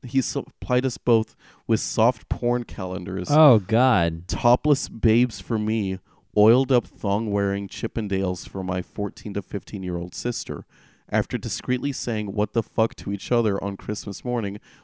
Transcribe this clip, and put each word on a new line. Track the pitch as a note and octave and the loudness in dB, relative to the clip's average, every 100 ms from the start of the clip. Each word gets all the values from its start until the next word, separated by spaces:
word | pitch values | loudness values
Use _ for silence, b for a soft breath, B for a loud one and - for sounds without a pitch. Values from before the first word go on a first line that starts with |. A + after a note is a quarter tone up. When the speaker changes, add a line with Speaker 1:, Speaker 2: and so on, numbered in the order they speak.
Speaker 1:
he | B2+ C3+ | 0 -2
supplied | B2 C3+ - _ - B2+ | 0 -4 -8 _ 0 0
us | B2+ - | 0 -4
both | - A2+ A2 _ b b - | 4 4 2 _ b b -2
with | A2 | 0
soft | - - A2+ - - | 0 2 2 2 -6
porn | - A#2+ A#2+ | -2 0 -2
calendars, | A#2+ - F#2 F#2 F2+ F#2 F#2 | -4 -8 -6 -6 -6 -6 2
Speaker 2:
Oh, | D3 D#3 A2+ | 6 8 6
God. | F#2 A2 B2+ G#2+ E2+ E2 F2 | 4 2 4 4 2 -2 -6
Speaker 1:
topless | - A#2+ B2 D3+ C#3+ - | 0 2 4 4 0 0
babes | A2+ A2+ A2+ B2 - | 0 2 4 2 -2
for | - A2+ | -6 -2
me, | G#2+ A2 G2 F#2+ _ _ _ - | 0 0 -2 -4 _ _ _ 4
oiled | G#2+ B2 C3 | 6 6 4
up | B2+ - | 0 0
thong-wearing | - G2+ G2+ A2+ G2+ G2 G2 G2+ | -6 -2 0 0 -2 0 -2 -6
Chippendales | - A2+ - G#2 F#2+ F#2+ F#2 - | -8 -6 -6 -2 -2 -2 -4 -8
for | G2 | -8
my | F#2 F#2 | -4 -4
fourteen | F2+ - G#2 - G#2+ | -6 -6 -6 -6 -6
to | G2+ | -6
fifteen-year-old | - G2+ - G2+ F#2 F2 F2 | -6 -8 -8 -8 -4 -4 -6
sister. | - A#2+ A#2+ - C#2+ - b b b b | -6 -6 -6 -8 -10 -12 b b b b
After | A2 G#2 A#2+ | -2 -2 -4
discreetly | A2+ - - B2 C#3+ | -6 -8 -4 -2 -2
saying | C3 - A2 G#2 | -6 -4 -4 -4
'what | G#2 G#2 | -2 0
the | A#2+ | -2
fuck' | - - A2+ - | -2 0 0 -2
to | - | -6
each | G2+ - | -6 0
other | A#2+ A2+ G2 | 2 2 0
on | G2 G2 | -4 -8
Christmas | - G#2+ - G2 | -8 -8 -8 -8
morning, | B2+ A#2+ G2+ G#2 b b | -6 -4 -4 -8 b b